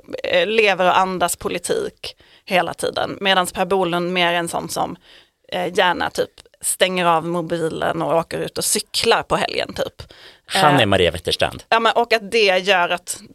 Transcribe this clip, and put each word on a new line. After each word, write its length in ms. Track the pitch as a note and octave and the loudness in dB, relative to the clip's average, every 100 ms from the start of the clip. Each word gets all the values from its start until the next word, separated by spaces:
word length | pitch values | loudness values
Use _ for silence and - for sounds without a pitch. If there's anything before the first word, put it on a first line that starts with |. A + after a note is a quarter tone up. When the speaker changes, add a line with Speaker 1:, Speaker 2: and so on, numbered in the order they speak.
| - - | -14 -10
Speaker 1:
eh, 240 | - F3+ F3 | 0 2 2
lever 380 | A3 G#3 F3+ F3+ | 2 2 4 4
och 120 | F3 | 4
andas 360 | F#3+ F#3 F3 - | 2 0 -2 -2
politik 800 | - F3 - - C3+ - - - _ _ - | -6 -6 -4 -4 -4 -8 -14 -16 _ _ -2
hela 280 | F3+ E3+ | 0 0
tiden. 440 | - E3 - - - | -2 -4 -2 -4 -2
Medans 320 | G3 F#3+ F3+ | 0 2 0
Per 120 | - F#3 | -2 0
Bolund 480 | G3 F3+ F3 F3 | 0 0 0 -2
mer 200 | F#3 E3+ | 0 0
en 140 | F3 E3+ | 0 -2
sån 220 | D#3+ E3+ | -4 -6
som, 260 | - D#3+ F3 _ - _ _ _ | -4 -6 -8 _ -20 _ _ _
eh, 220 | F3+ F3 F3+ | -6 -4 0
gärna 320 | F#3 E3+ D#3 | 0 0 -2
typ 200 | - - - - _ | -4 -6 -8 -20 _
stänger 440 | - - F#3 F#3 F3 | -6 0 0 2 2
av 220 | E3 E3 | 2 2
mobilen 720 | F3 E3 E3+ D#3+ E3+ E3+ E3 | -4 -4 -4 -4 -2 -2 -2
och 160 | D#3 D#3+ | 0 0
åker 220 | E3 D#3 | -2 -4
ut 180 | E3 - | -6 -4
och 80 | F#3+ | -2
cyklar 580 | - - - A#3 G3+ | -2 -4 -2 2 2
på 120 | C#3+ F3 | 0 -2
helgen, 380 | - C2 - | -2 -4 -6
typ. 300 | - - - - - - - - | -6 -8 -10 -20 -20 -20 -20 -6
Speaker 2:
Han 300 | G3 E3 C#3 | 2 4 4
är 40 | |
Speaker 1:
Eh, 40 | G#2+ | 4
Speaker 2:
Maria 260 | G2 F2 | 4 4
Wetterstrand. 520 | E2 - - F2 - - | 0 -2 -2 -2 -4 0
Speaker 1:
ja, 100 | A3+ | 2
men, 120 | A3+ | 2
och 220 | A3 A#3+ | 2 2
att 180 | A3 G3 | 0 0
det 260 | A#3 G3+ F#3 | 2 4 4
gör 300 | F#3 F#3+ F3 | 4 2 2
att 300 | F3 - - G#3 | -2 -6 -14 -8